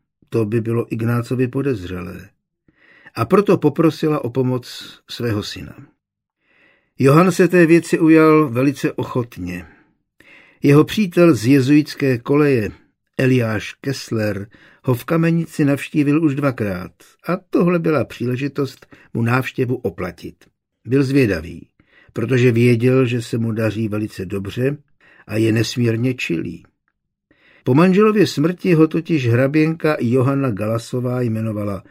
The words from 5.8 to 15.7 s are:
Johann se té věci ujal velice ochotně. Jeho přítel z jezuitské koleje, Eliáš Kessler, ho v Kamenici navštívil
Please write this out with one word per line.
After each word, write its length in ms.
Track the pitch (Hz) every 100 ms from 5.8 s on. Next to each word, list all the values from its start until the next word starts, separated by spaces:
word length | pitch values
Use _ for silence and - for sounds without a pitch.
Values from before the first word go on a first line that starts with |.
| 139 _ _ _ _ _ _ _ _ _ _ -
Johann 340 | 135 151 185
se 160 | 175 175
té 180 | 180 160
věci 320 | 170 160 170
ujal 500 | 160 160 156 156 151
velice 440 | 117 139 135 151
ochotně. 720 | - - 131 120 - 90 90 90 _ _ _ _ _ _ - _ _
Jeho 220 | 143 147
přítel 500 | 156 - 202 175 170
z 120 | 139 110
jezuitské 720 | 143 127 147 147 - 139 123
koleje, 520 | - 147 147 127 101 78 _ _ _ -
Eliáš 540 | 131 127 113 107 -
Kessler, 760 | - 139 131 - 113 107 98 101 _ _ _
ho 100 | -
v 100 | -
Kamenici 600 | - 165 165 165 165 -
navštívil 600 | 147